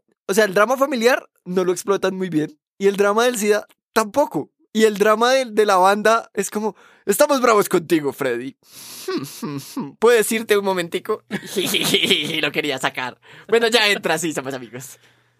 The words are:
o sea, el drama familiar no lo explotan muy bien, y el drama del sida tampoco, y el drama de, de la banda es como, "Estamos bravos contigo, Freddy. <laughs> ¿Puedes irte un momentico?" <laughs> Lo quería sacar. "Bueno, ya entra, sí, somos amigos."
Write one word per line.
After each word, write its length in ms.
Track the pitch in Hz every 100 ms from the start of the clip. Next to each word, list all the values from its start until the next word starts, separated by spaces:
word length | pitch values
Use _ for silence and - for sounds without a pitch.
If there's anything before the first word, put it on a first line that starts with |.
| _ _ -
o 60 |
sea, 120 | 196 214
el 80 | 185
drama 220 | 220 262
familiar 520 | 277 262 226 302 - _ 175
no 180 | 185
lo 80 | 180
explotan 440 | 175 - 196 190 185
muy 140 | 185
bien, 280 | 156 151 - _ -
y 80 | 196
el 100 | 196
drama 280 | 202 214 247
del 120 | 240
sida 300 | 208 208 - _ _
tampoco, 580 | 226 220 269 302 160 123 _ _
y 120 | 214 220
el 120 | 196
drama 340 | 208 214 240
de, 140 | 269 247
de 200 | 214 208
la 100 | 190
banda 540 | 190 208 208 226 -
es 160 | - 196
como, 260 | 214 214 - _ _ -
"Estamos 360 | 202 294 277
bravos 280 | 254 214 180
contigo, 440 | 185 165 165 143
Freddy. 420 | - 135 120 131 - _ - - - -
<laughs> 920 | 359 139 - 180 143 - - 147 -
¿Puedes 320 | 226 240 208
irte 260 | 226 220 208
un 80 | 202
momentico?" 580 | 185 170 185 180 214 -
<laughs> 1120 | 208 - 202 175 - - 185 - 180 147 160
Lo 100 | 147
quería 260 | 160 151 131
sacar. 420 | 139 135 127 - _ - -
"Bueno, 200 | 226 233
ya 200 | 233 208
entra, 280 | 202 190 160
sí, 160 | 170
somos 200 | 147 131
amigos." 440 | 131 117 120 135 - _ _ _